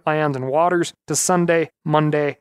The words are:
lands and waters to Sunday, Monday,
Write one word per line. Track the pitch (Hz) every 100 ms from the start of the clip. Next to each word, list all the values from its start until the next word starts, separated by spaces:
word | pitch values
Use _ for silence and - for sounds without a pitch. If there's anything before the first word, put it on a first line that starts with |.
| -
lands | 151 151 135
and | 131
waters | 147 175 175 160 - -
to | 156
Sunday, | - 180 170 165 156 _
Monday, | 156 151 151 151 147 -